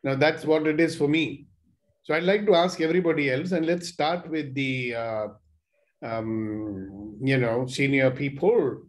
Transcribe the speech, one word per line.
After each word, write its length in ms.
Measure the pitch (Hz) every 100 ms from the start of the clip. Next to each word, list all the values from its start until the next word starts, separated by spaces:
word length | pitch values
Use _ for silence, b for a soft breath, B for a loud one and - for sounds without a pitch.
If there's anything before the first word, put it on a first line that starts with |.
Now, 120 | 135
that's 320 | 135 147 165 147
what 200 | 156 156
it 140 | 151
is 160 | 165 135
for 100 | 143
me. 380 | 160 139 - - _ _ _ _ _
So 100 | -
I'd 80 | 156 170
like 140 | 214 208
to 80 |
ask 260 | 170 180 180
everybody 500 | 160 175 170 156 139
else, 220 | 131 180
and 140 | 180 160
let's 220 | 175 -
start 400 | - 147 175 175
with 240 | 156 143
the, 400 | 131 135 131 123
uh, 340 | 117 113 110 104 101 _ _ _ _ _ _
um, 1160 | 117 113 110 110 110 107 107 95 95 98 107 107
you 160 | 135 135
know, 300 | 120 117 131
senior 440 | 135 139 139 131
people. 720 | 131 139 - 185 233 139 107